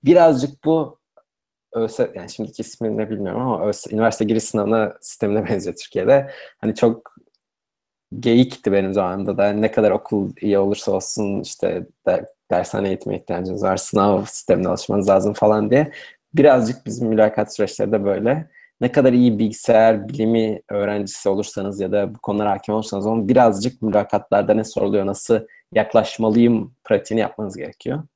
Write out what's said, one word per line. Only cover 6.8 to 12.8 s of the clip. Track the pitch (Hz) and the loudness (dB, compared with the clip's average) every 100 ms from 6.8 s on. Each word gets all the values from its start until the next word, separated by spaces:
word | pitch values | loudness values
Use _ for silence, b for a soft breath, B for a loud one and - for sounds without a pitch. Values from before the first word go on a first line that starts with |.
| 117 117 - _ _ _ _ _ _ _ _ _ _ 110 | 0 0 -12 _ _ _ _ _ _ _ _ _ _ -4
geyikti | 120 117 127 - - | 2 4 4 0 0
benim | 98 95 | 0 0
zamanımda | 98 92 95 98 95 | 0 -2 -4 -4 0
da. | 101 | 0
Ne | 104 107 | 2 0
kadar | - 107 | 2 2
okul | - - 104 95 - | 2 -2 -4 -4 -4
iyi | 104 98 | 0 2
olursa | 98 104 - | 0 -2 -2
olsun | 95 - - 101 98 | -4 -4 -6 -4 -4
işte | - - 92 90 90 _ - | -8 -6 -4 -4 -10 _ -2
de-, | 90 - _ _ | -2 -4 _ _
dershane | 90 - 104 | -4 -2 -4